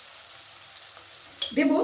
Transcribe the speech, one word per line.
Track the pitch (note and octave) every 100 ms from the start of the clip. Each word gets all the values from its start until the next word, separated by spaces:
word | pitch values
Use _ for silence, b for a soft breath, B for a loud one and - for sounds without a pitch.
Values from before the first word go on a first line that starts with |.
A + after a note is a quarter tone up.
| - - - - - - - - - - - - - - - -
দেব | C#4 -